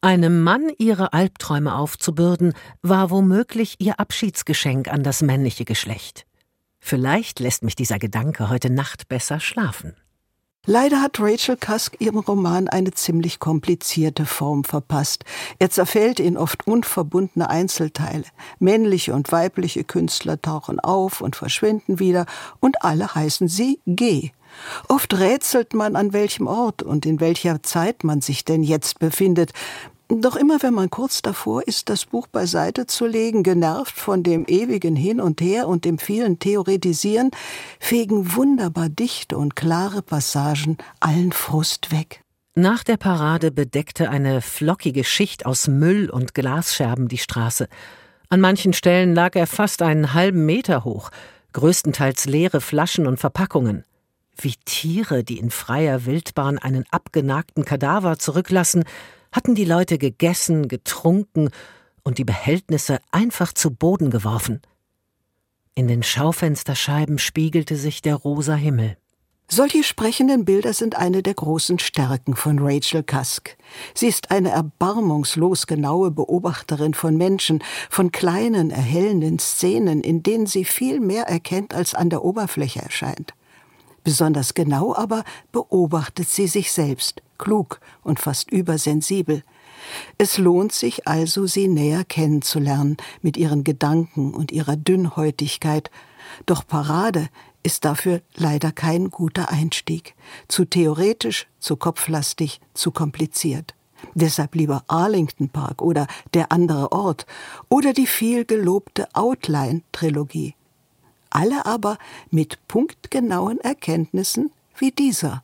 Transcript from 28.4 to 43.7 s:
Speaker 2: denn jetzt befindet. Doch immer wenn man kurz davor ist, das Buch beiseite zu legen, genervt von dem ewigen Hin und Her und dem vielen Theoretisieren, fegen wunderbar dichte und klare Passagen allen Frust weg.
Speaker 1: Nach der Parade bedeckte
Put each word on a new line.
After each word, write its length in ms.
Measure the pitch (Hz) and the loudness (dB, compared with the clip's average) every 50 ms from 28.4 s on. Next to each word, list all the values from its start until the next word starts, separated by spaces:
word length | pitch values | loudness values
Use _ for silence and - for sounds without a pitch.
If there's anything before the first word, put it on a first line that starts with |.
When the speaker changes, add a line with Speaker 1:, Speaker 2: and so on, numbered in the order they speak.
| - | -2
Speaker 2:
denn 180 | - 160 160 156 | 0 2 2 2
jetzt 360 | 147 160 151 - - - - | 2 2 0 0 -4 -4 -2
befindet. 540 | 165 160 151 - 196 190 175 165 170 160 - - - - - - - - - _ _ _ | -2 -2 0 2 2 4 4 4 2 0 -2 -14 -14 -12 -14 -14 -16 -18 -20 _ _ _
Doch 240 | 233 226 220 254 247 | -2 0 0 0 2
immer 280 | - 285 294 311 294 - | 4 4 4 4 4 2
wenn 100 | 254 240 | 2 2
man 160 | 208 190 180 | 2 0 0
kurz 320 | - - 247 269 - - | -2 -4 -4 -4 -4 -4
davor 460 | - - 196 - - - 110 123 - | -4 -4 -6 -4 -4 -4 -4 -2 -2
ist, 200 | - 220 - - | -4 -4 -4 -2
das 180 | - 214 185 - | -2 -4 -4 -4
Buch 200 | _ - 233 240 | _ -6 -6 -6
beiseite 600 | - - 226 185 175 180 170 156 170 - - 247 | -4 -4 -2 -2 0 0 0 -2 0 -2 -4 -4
zu 180 | - - - 240 | -4 -2 -2 -2
legen, 380 | 233 226 226 220 226 220 220 180 | 0 0 0 0 2 2 2 4
genervt 520 | 185 185 175 170 156 160 - 277 - - | 4 4 4 2 2 0 -2 -6 -8 -10
von 280 | - - - 196 185 170 | -8 -4 -2 0 0 2
dem 200 | 175 170 165 165 | 2 0 0 0
ewigen 480 | - 175 185 226 247 240 202 180 170 160 | 2 0 0 2 0 -2 -2 0 0 0
Hin 260 | 135 143 190 226 240 | 2 0 0 0 0
und 180 | 214 175 156 - | 0 0 0 0
Her 280 | 165 175 196 233 247 | 0 0 0 0 0
und 180 | 160 185 170 - | 0 -2 0 0
dem 140 | 170 165 156 | 0 -2 -2
vielen 400 | - - 208 220 240 214 175 165 | -2 -4 -2 0 0 0 0 0
Theoretisieren, 880 | - 190 202 208 180 185 196 190 - 180 165 - - 202 214 226 254 262 - - - - - - - - - _ | 0 0 0 0 2 0 0 0 0 0 -2 0 -2 0 0 2 2 0 0 -4 -14 -14 -14 -14 -14 -16 -18 _
fegen 560 | - - 233 240 233 196 220 208 190 175 175 | -4 0 0 0 2 2 0 0 0 0 0
wunderbar 540 | 226 269 277 277 247 208 175 156 175 165 160 | 2 4 4 4 2 0 -2 -2 0 -2 -2
dichte 480 | 151 - 233 247 - - - _ - | -2 -2 -4 -4 -4 -6 -8 _ -4
und 180 | 143 143 147 - | -2 -2 -2 -2
klare 460 | - 147 165 165 170 185 202 190 202 | -2 0 0 0 0 0 -2 -4 -6
Passagen 760 | 185 - 160 147 135 - - 143 139 147 151 143 147 151 160 - - - - _ | -6 -4 -4 -2 -2 0 -2 0 0 0 0 0 0 -2 -4 -4 -6 -20 -6 _
allen 320 | - 165 151 170 180 180 | 0 2 2 4 2 2
Frust 600 | - - - - 143 156 160 - - - - - | 0 -2 -4 0 0 0 0 0 -4 -6 -6 -2
weg. 320 | 156 156 160 _ - - _ _ _ _ _ _ _ | -2 -2 -2 _ -12 -20 _ _ _ _ _ _ _
Speaker 1:
Nach 280 | 170 175 190 226 233 - | 4 4 4 4 2 2
der 140 | - 233 | 0 0
Parade 540 | 208 - 196 180 160 151 151 160 165 160 160 | 0 2 0 0 2 2 2 2 2 2 0
bedeckte 580 | 135 151 143 123 | 0 0 -2 0